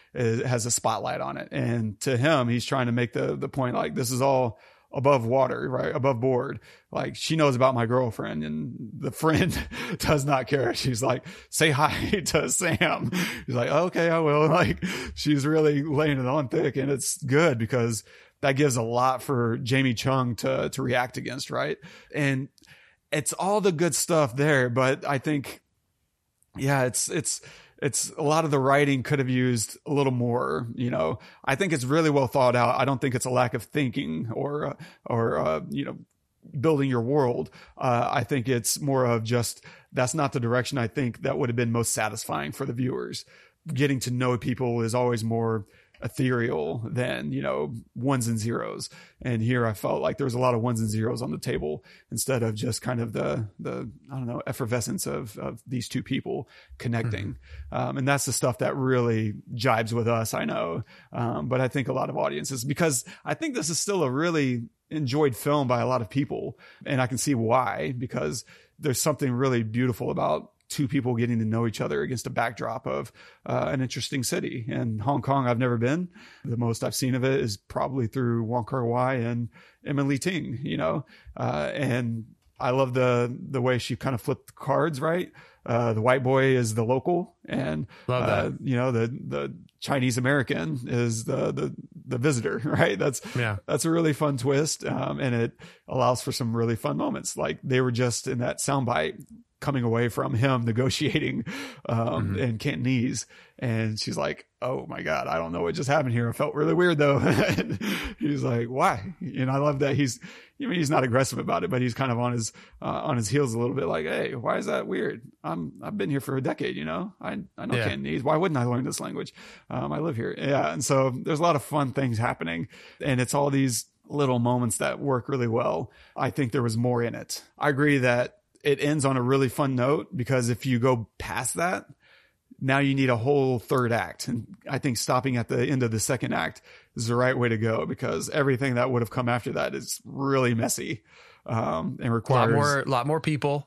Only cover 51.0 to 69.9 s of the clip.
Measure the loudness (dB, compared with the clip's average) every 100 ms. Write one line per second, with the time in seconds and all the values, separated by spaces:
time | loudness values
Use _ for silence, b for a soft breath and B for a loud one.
51 | 0 -2 -6 -6 -4 -4 -4 -6 B B
52 | B -6 -2 0 0 -2 -4 -4 -4 -4
53 | -2 -2 -2 -2 -6 -8 -8 -8 -10 -14
54 | -12 -8 -6 -6 -8 -6 -2 -2 -2 -4
55 | -4 -6 -8 -10 -10 -10 -8 -6 -4 -6
56 | -4 -4 -4 -6 -8 B B -8 -4 -2
57 | -2 -4 -6 -10 B B B -4 -2 0
58 | 2 2 0 0 0 0 -2 0 2 2
59 | 4 2 0 -4 -10 -2 2 2 2 0
60 | 2 2 0 -2 -2 -2 -2 -4 -8 B
61 | B -4 -4 -2 -2 0 0 0 -2 -2
62 | -2 0 -2 -2 -4 -6 -4 0 2 0
63 | -4 B -6 -4 -4 -4 -4 -2 -2 0
64 | 2 2 2 2 2 0 -6 _ _ -4
65 | 0 2 2 2 0 2 2 2 2 0
66 | 0 -2 -2 -4 -6 -10 B B -4 0
67 | 0 0 0 2 4 4 2 -2 -4 -4
68 | -6 -4 -4 -4 -10 B B _ -2 0
69 | 0 0 0 2 2 2 0 0 0